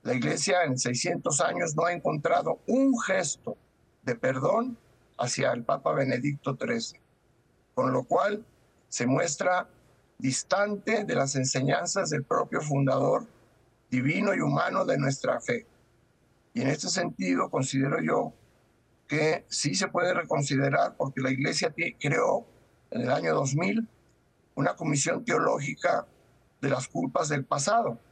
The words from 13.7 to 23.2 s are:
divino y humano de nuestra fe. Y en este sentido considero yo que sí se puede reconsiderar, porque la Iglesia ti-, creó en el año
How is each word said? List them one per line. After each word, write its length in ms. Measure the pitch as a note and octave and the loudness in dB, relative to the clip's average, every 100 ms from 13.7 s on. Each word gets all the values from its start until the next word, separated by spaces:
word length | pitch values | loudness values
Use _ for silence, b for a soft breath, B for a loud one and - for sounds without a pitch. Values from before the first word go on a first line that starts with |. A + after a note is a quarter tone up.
| _ _ | _ _
divino 440 | B2+ C3 F#3 G#3 | -2 0 0 0
y 60 | F#3 | 0
humano 440 | D#3 C#3+ F3 - | 0 0 0 0
de 140 | F3+ D3 | 0 0
nuestra 420 | C#3 C3 B2 B2+ | 0 -2 -2 -2
fe. 260 | - A#2+ - _ _ _ _ _ _ _ _ | -2 -4 -6 _ _ _ _ _ _ _ _
Y 60 | A#2 | -2
en 60 | C3+ | -2
este 200 | - F#3 | -2 -2
sentido 600 | F#3+ F3 - F#3 F3 - | -2 -4 -4 -2 0 0
considero 500 | D#3 C3+ C3+ C#3 D#3+ | -2 0 0 0 0
yo 320 | D#3 - - - _ _ _ _ _ _ _ | 0 0 -2 -8 _ _ _ _ _ _ _
que 360 | D3+ D#3 D#3 - | 0 2 0 -4
sí 260 | - C#3+ | -4 -2
se 140 | F#3+ F#3+ | 0 -2
puede 260 | F3 F3 | 0 0
reconsiderar, 840 | F3 E3 D3+ C#3 C3+ C#3 C#3 C#3 - | 0 0 -2 0 2 2 2 0 -2
porque 240 | C#3 C3+ | -6 -2
la 100 | C3 | -2
Iglesia 400 | C3 D#3 E3 E3+ | 0 -2 0 -2
ti-, 260 | D#3 E3+ - | -4 -8 -4
creó 460 | F3 D#3+ E3 - - - _ _ _ | 0 2 2 0 -4 -20 _ _ _
en 120 | A2+ | -4
el 80 | B2+ | 0
año 240 | D3 | 0